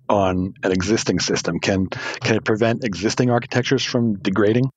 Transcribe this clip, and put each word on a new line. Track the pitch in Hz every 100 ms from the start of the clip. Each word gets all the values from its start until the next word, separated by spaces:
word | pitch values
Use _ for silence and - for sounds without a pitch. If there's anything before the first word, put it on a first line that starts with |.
| -
on | 104 95 90 95 -
an | 95
existing | 92 92 110 - 92
system? | - - - 82
Can, | - 95 92
can | - - - 120 110
it |
prevent | - 107 113 117
existing | 131 85 104 - 123
architectures | 120 - 123 120 131
from | - 127 117 101
degrading? | 101 98 104 117 131